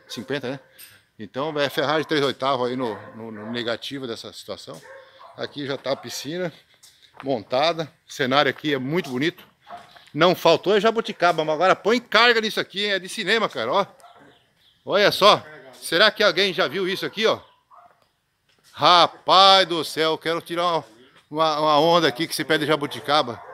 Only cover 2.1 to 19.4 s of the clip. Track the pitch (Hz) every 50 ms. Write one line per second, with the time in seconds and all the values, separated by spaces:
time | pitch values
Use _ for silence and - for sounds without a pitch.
2.1 | 165 147 143 135 120 - 131 135 139 123 127 120 127 131 131 113 104 98 107 110
3.1 | - 110 113 113 110 104 107 113 117 120 117 120 113 104 - - 139 139 131 117
4.1 | 113 - - 107 90 - - - 98 - - 131 151 160 - - - - - -
5.1 | _ - - - - - 127 120 - 143 143 131 139 123 - 127 139 - - 120
6.1 | - - - 131 165 180 180 165 - - _ _ _ _ - - _ _ _ _
7.1 | _ - - 135 139 113 98 - 127 127 147 165 170 160 160 - - _ _ -
8.1 | - - 139 123 131 143 147 135 - - - 156 143 131 123 135 156 180 180 135
9.1 | 123 123 143 175 - - - _ _ _ _ - - - - - - - - -
10.1 | - 147 160 185 175 - - 170 165 139 - 170 208 208 190 226 220 226 - -
11.1 | 185 - 170 175 170 160 156 156 156 147 175 190 165 - - 190 233 254 240 -
12.1 | - 214 233 247 233 226 214 214 - 202 139 - - 190 208 208 196 185 175 185
13.1 | - - 196 175 220 226 208 160 - 135 110 120 151 196 196 - - _ - -
14.1 | _ - - - _ _ _ _ _ _ _ _ _ _ _ - 156 202 208 170
15.1 | - - 185 208 185 135 - - - - - - - - - - 160 170 214 214
16.1 | 202 - 208 196 160 175 202 196 165 160 180 143 139 190 190 175 190 - 170 143
17.1 | - 190 220 208 131 107 - _ _ _ _ _ _ - - _ _ _ _ _
18.1 | _ _ _ _ _ _ _ _ _ _ _ _ - - 143 156 180 175 160 143
19.1 | - - _ - 160 185